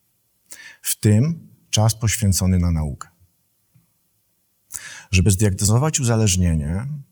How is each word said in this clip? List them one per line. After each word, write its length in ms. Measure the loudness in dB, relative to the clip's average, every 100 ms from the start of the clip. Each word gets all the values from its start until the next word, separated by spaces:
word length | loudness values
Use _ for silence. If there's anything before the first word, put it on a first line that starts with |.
| _ _ _ _ -20 -20 -20 -14
W 180 | -10 0
tym 480 | 2 4 2 -2 -12 _ -6
czas 260 | 0 0 0
poświęcony 640 | -2 0 0 0 2 2
na 120 | 2
naukę. 360 | 0 -4 -8 -16 _ _ _ _ _ _ _ _ _ _ _ _ _ _ _ _ -14 -14 -18 -2
Żeby 200 | 2 2
zdiagnozować 680 | 2 0 0 2 2 0 -2
uzależnienie, 840 | 0 2 2 2 0 0 -2 -6 -6 -12 -16